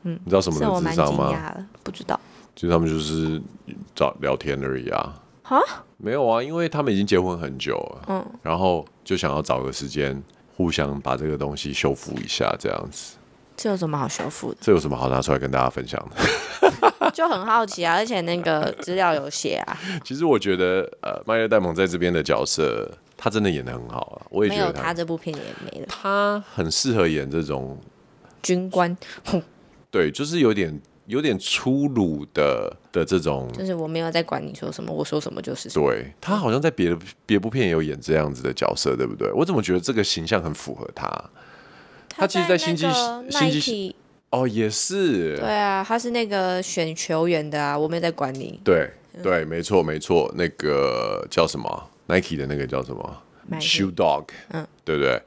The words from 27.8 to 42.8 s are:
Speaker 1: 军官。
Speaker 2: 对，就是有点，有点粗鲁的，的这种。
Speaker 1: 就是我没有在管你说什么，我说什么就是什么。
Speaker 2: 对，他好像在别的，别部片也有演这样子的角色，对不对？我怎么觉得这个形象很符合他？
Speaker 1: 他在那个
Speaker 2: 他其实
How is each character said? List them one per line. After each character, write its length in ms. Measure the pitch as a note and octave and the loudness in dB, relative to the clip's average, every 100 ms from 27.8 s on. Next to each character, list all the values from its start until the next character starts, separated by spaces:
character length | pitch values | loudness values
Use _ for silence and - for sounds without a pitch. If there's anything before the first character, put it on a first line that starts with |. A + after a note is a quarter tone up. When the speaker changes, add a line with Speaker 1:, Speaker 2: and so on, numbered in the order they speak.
| - - _ _ - - | -18 -20 _ _ -20 -8
Speaker 1:
军 280 | - F3+ F#3 | -2 -2 0
官。 260 | F#3 F3 F3+ - - - F3+ - - - - _ | 0 0 -2 -10 -14 -2 -2 -2 -14 -20 -20 _
Speaker 2:
对， 200 | G2+ D#2 | 2 2
就 140 | - | 0
是 160 | D3 E3+ | -2 4
有 120 | B2 | 4
点， 260 | G#2 E2+ D2+ - _ - | 4 0 -4 -14 _ -6
有 160 | A#2+ | 0
点 160 | D3+ F#2+ | 0 0
粗 500 | - - B2+ C3+ C#3+ | 0 0 2 2 2
鲁 380 | B2 F2+ D2+ C#2+ | 4 2 0 -2
的， 420 | - C#2+ A#1+ G1+ - _ | 2 4 2 -2 -8 _
的 100 | A2 | 0
这 160 | - F#2 | 2 2
种。 320 | D#2+ C#2 B1+ | 2 0 -4
Speaker 1:
就 100 | B1 | -6
是 100 | F#3+ | -4
我 140 | F3 D#3+ | -4 -4
没 120 | E3 | -2
有 100 | E3 | 0
在 120 | E3+ | -2
管 220 | E3 - | -2 -4
你 100 | - | -6
说 160 | - - | -8 -8
什 140 | - | -8
么， 80 | - | -6
我 100 | D#3 | -4
说 160 | D3 D3+ | -2 -2
什 140 | - | -4
么 80 | - | -6
就 140 | - | -6
是 160 | B2+ - | -8 -4
什 100 | - | 2
么。 100 | C#2 | 2
Speaker 2:
对， 220 | A1 C2 - | 2 -4 -10
他 160 | - G3+ | -2 0
好 140 | C#3 | 2
像 100 | B2 | 2
在 100 | D#3 | 2
别 200 | - F2+ | 2 2
的， 80 | E2+ - - | 0 -4 -14
别 140 | - G#2 | 2 2
部 100 | A2 | 2
片 160 | B2+ | 2
也 80 | G2+ | 2
有 100 | E2 | 2
演 160 | D#2 C#2+ | 0 -4
这 180 | C2+ D#2 | 2 2
样 140 | D2+ | 2
子 120 | C2 | -2
的 100 | C2 | -4
角 180 | B1+ - - | 0 0 2
色， 180 | D2 | 0
对 120 | B1 B1+ | 0 0
不 80 | |
对？ 180 | G1+ G#1 | -2 0
我 100 | F#2 | 2
怎 120 | E3+ | 2
么 80 | D3+ | 2
觉 100 | F2+ | 2
得 80 | F#2 | 2
这 140 | D#3 | 2
个 100 | A2+ | 0
形 220 | G2 - E2 | 0 -2 0
象 160 | G#2+ | 0
很 100 | E2 | 0
符 220 | - - | -6 -8
合 120 | - - | -10 -12
他？ 140 | - - G1+ - - - - - - - - - | -8 -8 -8 -12 -20 -20 -20 -20 -20 -20 -20 -16
Speaker 1:
他 160 | - - | -2 0
在 160 | - | 2
那 60 | F4 | 2
个 100 | F3+ | 2
Speaker 2:
他 60 | |
其 120 | - | 2
实 60 | E4+ | 0